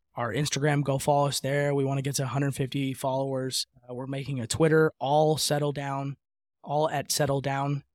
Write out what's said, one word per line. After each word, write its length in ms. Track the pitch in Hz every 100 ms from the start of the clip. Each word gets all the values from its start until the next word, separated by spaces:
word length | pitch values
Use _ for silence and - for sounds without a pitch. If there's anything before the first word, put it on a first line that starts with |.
| _ -
our 180 | 117
Instagram. 500 | 110 147 139 151 147
Go 140 | 139 135
follow 300 | - 143 143
us 120 | -
there. 340 | 131 143 143 139
We 100 | 135
wanna 160 | 139
get 140 | 135 139
to 80 |
a 40 | 131
hundred 280 | 131 143 127
fifty 380 | 131 139 135
followers. 720 | 127 139 131 135 131 131 - - _ 123
Uh, 40 |
we're 140 | 123 131
making 320 | 139 135 131
a 80 | 113
Twitter, 440 | - 160 156 156 -
all 380 | 131 151 156 151
Settle 340 | - 147 147
Down, 440 | 143 139 139 139 139 _ _ _ _
all 260 | - 147 156
at 220 | 143 -
Settle 300 | - 143 139
Down, 420 | 135 139 139 143 -